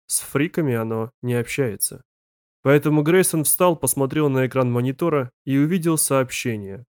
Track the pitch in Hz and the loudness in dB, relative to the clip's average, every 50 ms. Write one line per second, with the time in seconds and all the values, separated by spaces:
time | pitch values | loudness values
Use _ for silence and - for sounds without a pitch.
0 | _ - - - - - - 135 143 - - - 165 139 120 117 113 113 113 110 | _ -6 -6 -6 -6 -4 -2 0 0 0 0 -2 -2 0 0 -2 -2 -2 -4 -4
1 | 113 113 - _ - 123 120 120 117 - - - 139 120 98 98 - - - - | -6 -6 -10 _ -6 -2 -2 -2 -2 -2 -2 -2 -2 -2 -2 -4 -6 -8 -8 -12
2 | - _ _ _ _ _ _ _ _ _ _ _ _ 131 139 147 147 156 147 151 | -18 _ _ _ _ _ _ _ _ _ _ _ _ 4 4 4 4 4 2 2
3 | 147 151 170 190 180 - - 160 147 - - - 180 180 170 - - 135 - 139 | 2 4 4 4 2 2 0 -2 0 -2 0 2 2 2 2 2 -2 -2 0 0
4 | 135 131 131 151 151 147 135 131 131 127 - 131 131 123 120 120 123 131 135 - | -2 0 0 0 0 2 2 2 0 0 0 0 0 0 0 0 0 -2 -2 -2
5 | 170 170 156 143 127 120 - _ _ - 131 139 143 156 180 196 160 170 160 151 | -2 0 0 0 -2 -4 -8 _ _ -2 2 2 2 2 2 0 0 0 0 0
6 | - - 139 135 131 127 - - - 123 113 107 101 95 98 98 120 - _ | 0 0 2 0 0 0 -4 -6 -4 -4 -4 -4 -6 -10 -12 -14 -16 -20 _